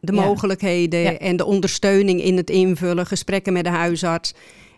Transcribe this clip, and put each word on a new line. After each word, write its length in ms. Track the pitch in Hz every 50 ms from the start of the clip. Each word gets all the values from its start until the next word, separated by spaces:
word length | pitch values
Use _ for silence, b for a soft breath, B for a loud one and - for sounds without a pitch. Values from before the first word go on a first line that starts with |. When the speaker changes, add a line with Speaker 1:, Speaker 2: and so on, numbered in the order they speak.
Speaker 1:
de 120 | - 165 196
Speaker 2:
Ja. 60 | 180 180
Speaker 1:
mogelijkheden 760 | - 202 - 214 196 190 185 - 190 175 175 175 165 165 170
Speaker 2:
Ja. 120 | 170 180 165 -
Speaker 1:
en 180 | - 190 175
de 80 | 175 -
ondersteuning 800 | - 202 196 185 190 - - - 196 196 196 202 196 185 175 -
in 140 | 190 185
het 140 | 180 175 -
invullen, 560 | - 190 185 190 180 151 180 175 175 170 175
gesprekken 460 | - 202 180 - - 190 190 180 202 190
met 120 | 180 175
de 60 | 175
huisarts. 640 | 175 165 170 175 175 165 185 170 165 170 - - B B B B B B B B B